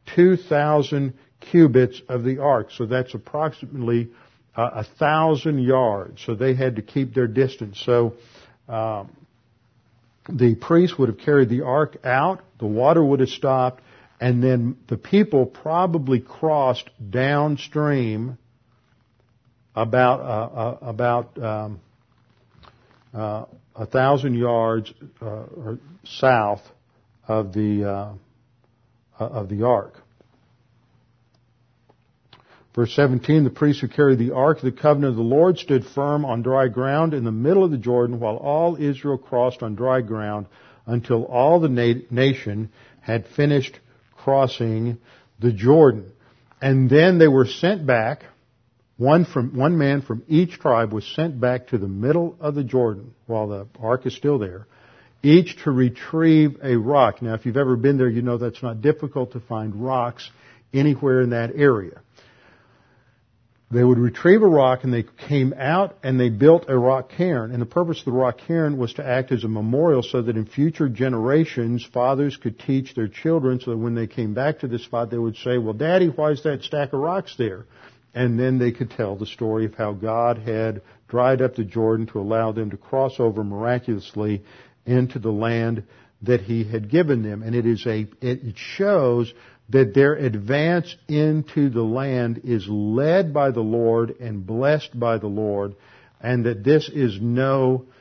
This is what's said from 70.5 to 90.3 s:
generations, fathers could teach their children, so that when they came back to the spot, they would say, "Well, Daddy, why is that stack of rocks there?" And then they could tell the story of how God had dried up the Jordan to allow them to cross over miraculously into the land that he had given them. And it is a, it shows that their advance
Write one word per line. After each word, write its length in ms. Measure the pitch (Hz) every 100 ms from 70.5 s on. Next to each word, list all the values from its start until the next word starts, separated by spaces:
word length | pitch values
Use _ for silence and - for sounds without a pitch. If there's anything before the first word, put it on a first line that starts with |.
| - 156 - 143
generations, 960 | 107 131 117 117 151 160 127 117 120 -
fathers 460 | 123 123 135 143 -
could 220 | 117 113
teach 340 | - 135 131
their 140 | - 107
children, 520 | - 160 165 131 127
so 120 | 127
that 40 | 113
when 180 | 120
they 120 | 117 113
came 260 | - 110
back 280 | 107 143 151
to 80 | 127
the 100 | 113
spot, 320 | - 117 117
they 80 | 117
would 180 | 113 113
say, 220 | 127 123
"Well, 160 | 110
Daddy, 320 | 107 156 185 175
why 240 | 147 151
is 140 | 143
that 180 | 156 135
stack 320 | - 147 139
of 60 | 135
rocks 360 | 156 190 185 -
there?" 300 | 113 92 - _ - _ _
And 240 | 123 123 117
then 180 | 127 131
they 140 | 120
could 200 | 117 123
tell 240 | - 104 101
the 100 | 107
story 400 | - 113 110 107
of 80 |
how 180 | - 104
God 460 | 101 110 113 120 117
had 420 | 110 110 110 104 _ _ _
dried 360 | 120 127 131
up 120 | 127
the 100 | -
Jordan 420 | 104 113 110 113 113
to 140 | 107
allow 320 | 101 113 113
them 180 | 110 104
to 80 | 95
cross 420 | - 135 135 -
over 240 | 117 104
miraculously 1000 | 101 101 117 123 123 104 - 104 107 101 - - - _ -
into 320 | 123 127 123
the 140 | 107
land 500 | 104 113 117 113 113 107 _ _ _
that 180 | 104 123
he 240 | 98 113
had 240 | 107 110 104
given 340 | 156 160 123
them. 200 | 107 104
And 120 | 110
it 120 | 120 117
is 180 | 107 120
a, 200 | 107 107 _
it 340 | 123 127 120 95
shows 800 | - - 202 190 127 120 117 - - _ -
that 240 | 135 120
their 220 | 135 139
advance 800 | 151 135